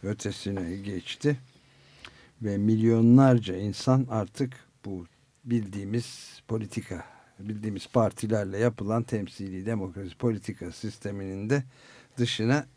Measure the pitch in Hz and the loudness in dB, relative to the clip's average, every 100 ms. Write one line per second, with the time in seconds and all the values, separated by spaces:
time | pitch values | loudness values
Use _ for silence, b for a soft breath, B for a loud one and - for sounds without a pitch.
0 | 98 104 107 92 - 98 87 95 98 95 | -4 -4 -4 -6 -6 -4 -4 -6 -6 -8
1 | - - 147 139 - _ B B B B | -8 -2 0 0 -4 _ B B B B
2 | B B B B 107 101 104 110 113 113 | B B B B -2 0 4 4 6 6
3 | 117 123 135 127 98 92 101 95 - 131 | 10 10 10 6 2 -4 -4 -4 2 2
4 | 131 110 95 - 127 127 - _ - 95 | 2 -2 -4 -4 -6 -6 -20 _ -10 -10
5 | 87 _ _ _ 131 120 101 101 98 113 | -12 _ _ _ -2 -2 -2 -8 -4 -4
6 | 120 - - - _ 110 107 - - 85 | -6 -12 -18 -20 _ -4 -4 -8 -8 -10
7 | B B B B 101 107 107 98 - 127 | B B B B -10 -6 -6 -6 -2 2
8 | 110 - 110 110 98 98 120 113 101 113 | 2 0 -2 -2 -2 0 0 0 -2 -2
9 | 113 113 98 - 98 92 98 113 92 90 | -2 -4 -6 -10 -10 -8 -6 -4 -6 -8
10 | 98 - 123 107 - - 90 - 107 - | -12 -4 -2 -2 -6 -10 -10 -10 -10 -8
11 | 104 101 95 95 104 143 131 B B B | -8 -8 -8 -6 0 0 -2 B B B
12 | B - 120 - 110 139 - | B -2 -2 0 2 0 0